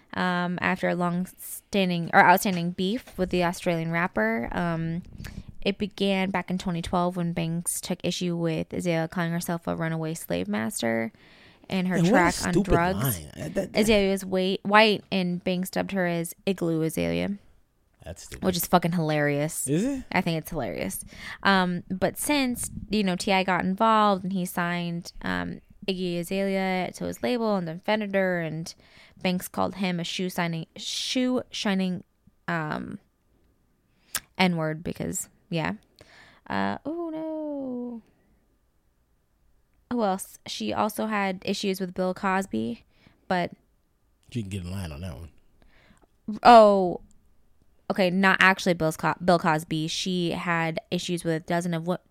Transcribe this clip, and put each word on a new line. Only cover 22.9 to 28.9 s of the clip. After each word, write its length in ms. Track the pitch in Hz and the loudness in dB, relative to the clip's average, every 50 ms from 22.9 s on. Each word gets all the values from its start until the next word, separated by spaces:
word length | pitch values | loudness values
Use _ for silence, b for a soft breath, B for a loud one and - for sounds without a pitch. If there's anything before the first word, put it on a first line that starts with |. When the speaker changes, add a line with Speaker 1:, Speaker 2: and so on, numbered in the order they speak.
| 196 214 202 | 0 0 2
Speaker 1:
know, 100 | 185 175 | 2 0
T 160 | 180 - 214 190 | 0 0 2 2
I 120 | 190 185 | 2 4
got 180 | 190 185 165 175 | 2 2 2 2
involved 640 | 185 190 190 226 226 220 214 214 208 202 185 196 | 0 0 2 4 4 6 6 6 4 4 2 0
and 80 | 180 190 | -2 -2
he 140 | 185 175 | -2 -4
signed, 640 | 180 - - 175 175 175 175 175 175 170 170 170 - - - - | -4 -2 -2 -2 -2 -2 -2 -4 -4 -6 -6 -8 -10 -12 -8 -6
um, 380 | - 92 90 - 175 175 - - - - - - | -4 -4 -4 -4 -6 -8 -12 -14 -20 -20 -10 -6
Iggy 320 | - 190 180 185 180 175 175 | -4 -4 -2 -2 -2 -2 -2
Azalea 720 | 170 - 190 196 196 196 190 190 190 190 185 185 180 - - | -4 -2 -2 -2 0 0 0 0 0 0 0 -2 -2 -4 -6
to 100 | - 180 | -6 -6
his 180 | 175 175 - - | -6 -6 -4 -4
label 340 | 233 247 240 226 220 208 | -2 -2 0 0 0 0
and 100 | 190 175 | 0 -2
defended 480 | 160 160 175 - - 214 214 214 196 196 | -4 -8 -6 -2 0 0 0 0 0 0
her, 260 | 196 190 185 180 175 | 0 2 2 0 0
and 320 | 165 156 156 160 165 - - b b b | -2 -4 -4 -6 -8 -8 -12 b b b